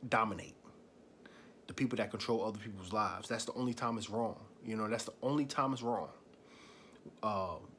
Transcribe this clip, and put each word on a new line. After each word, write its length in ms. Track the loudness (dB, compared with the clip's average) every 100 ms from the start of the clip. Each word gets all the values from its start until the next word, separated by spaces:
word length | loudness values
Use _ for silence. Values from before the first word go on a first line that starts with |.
| 2
dominate, 480 | 4 4 0 -8 -14 -20 -20 -20 -20 -20 -20 -20 -20 -20 -18 -12
the 60 |
people 240 | 0 2 2
that 140 | 0
control 320 | 0 0 2 2
other 140 | -2
people's 320 | -6 -8 -2
lives. 380 | 2 2 0 -2
That's 160 | -2 -2
the 80 |
only 200 | -2 0
time 240 | 0 0 0
it's 120 | 0
wrong. 300 | 0 0 -2 -12 -12 -4
You 100 | 0
know, 140 | 0
that's 160 | 0 -2
the 80 | -4
only 240 | 2 2 2
time 280 | 2 2
it's 80 | 2
wrong, 280 | 0 0 -2 -10 -20 -20 -20 -20 -20 -20 -20 -20 -20 -4
uh, 340 | 0 2 0 -4 -10